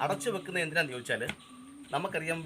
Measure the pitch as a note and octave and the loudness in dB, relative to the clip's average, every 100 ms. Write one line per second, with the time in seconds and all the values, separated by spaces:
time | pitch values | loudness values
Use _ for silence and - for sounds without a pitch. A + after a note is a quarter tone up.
0 | D3 - A#3+ G3 F#3 F3+ D#3+ D#3+ D3+ B2 | 2 2 0 0 0 0 2 4 2 0
1 | A#2+ A2+ B2 - - - - - - C#3 | 0 0 0 -4 -10 -18 -16 -16 -2 0
2 | F#3 F3+ D#3+ E3 | 0 0 0 0